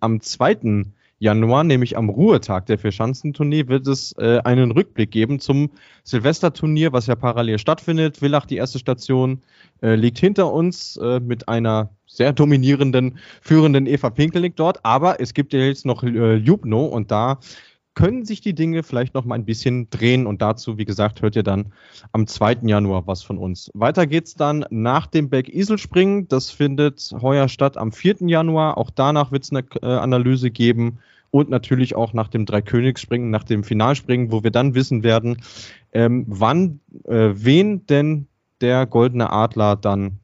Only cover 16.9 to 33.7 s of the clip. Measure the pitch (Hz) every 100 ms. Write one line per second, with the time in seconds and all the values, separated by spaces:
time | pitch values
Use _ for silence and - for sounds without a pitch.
16.9 | 120 98 107 120 135 - - - _ _
17.9 | - 170 254 214 214 208 151 165 165 156
18.9 | 120 127 131 117 113 104 113 127 123 117
19.9 | - 117 127 113 104 107 113 - 107 104
20.9 | 98 104 - 107 110 98 98 101 - _
21.9 | - - 113 110 - 107 120 117 104 101
22.9 | 95 87 92 - 95 95 90 - 101 117
23.9 | 160 160 160 165 - 147 151 - 113 117
24.9 | 143 - 160 143 131 127 - 202 214 -
25.9 | 180 190 202 180 131 - - 147 139 147
26.9 | 135 - 117 127 139 135 - 139 - 110
27.9 | - 180 208 175 165 165 160 156 - 113
28.9 | - 135 151 139 135 - 135 131 - 123
29.9 | 123 131 127 123 131 123 113 117 117 117
30.9 | 117 _ _ _ 139 143 127 - 127 127
31.9 | - 113 113 107 113 104 104 98 120 127
32.9 | 120 - 120 120 107 - 107 98